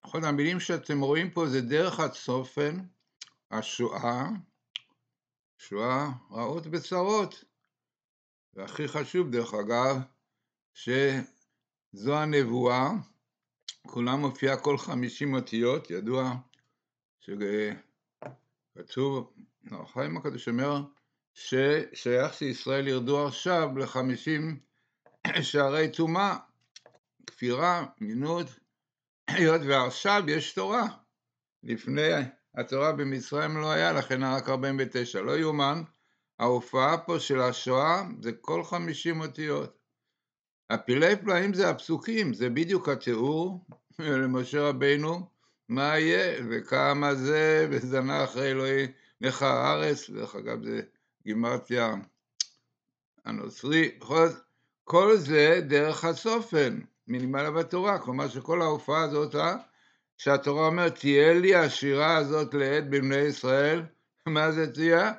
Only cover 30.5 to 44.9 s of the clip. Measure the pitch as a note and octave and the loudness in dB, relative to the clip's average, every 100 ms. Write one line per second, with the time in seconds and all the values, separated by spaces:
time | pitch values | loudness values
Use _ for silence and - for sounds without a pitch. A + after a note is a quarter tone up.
30.5 | - F#3+ A3+ A3+ - _ _ _ _ _ | -6 -2 -2 -2 -6 _ _ _ _ _
31.5 | _ - A#2 - C#3 D#3 D#3+ B2+ - _ | _ -8 -6 -4 0 2 0 -2 -10 _
32.5 | - B2 C3+ D3 D3 C#3 C3+ B2+ C#3+ D#3 | -10 -4 0 0 0 -2 -4 -4 -4 -2
33.5 | D#3 D#3 D#3 E3 D#3 C3 C3 C3 C3 - | -2 -2 2 2 0 0 -2 0 -2 -2
34.5 | C3 C#3 C3+ B2+ B2+ A#2+ G2+ G#2 D3 D#3+ | -2 -2 -2 -2 -2 -4 -4 -2 0 0
35.5 | D3 C#3 D#3 E3 _ _ _ _ _ A#2 | 0 0 -2 -6 _ _ _ _ _ 0
36.5 | B2 A#2+ C3 C3+ E3 E3 E3 - C#3 B2+ | 0 0 2 2 2 0 -4 0 0 2
37.5 | B2 - B2+ D3+ F3 F#3+ - A2+ A2 - | 0 0 2 2 0 -2 -8 -10 -8 -6
38.5 | E3 E3 F3 E3+ D3 E3+ E3 D#3 C3+ D3+ | -4 -4 -6 -6 -6 -4 -4 -6 -8 -4
39.5 | C#3+ C#3+ _ _ _ _ _ _ _ _ | -4 -6 _ _ _ _ _ _ _ _
40.5 | _ _ A2+ - B2+ E3 G3+ G3 F3+ G3 | _ _ -6 0 4 4 4 2 0 2
41.5 | F#3 F#3 C#3 - D#3+ - A3+ F#3+ G#2 B2 | 2 2 0 -4 -4 -2 -2 -2 -2 -2
42.5 | A#2+ E3+ F#3+ F3 C3 - A2+ C3 D#3 F3+ | 0 0 0 0 -4 -2 -2 0 0 -4
43.5 | F#3 - - _ - D#3 C3 C3 B2+ B2 | -8 -14 -20 _ -10 -4 0 0 -2 -2
44.5 | D3 D3 C3 C#3 | 0 0 2 2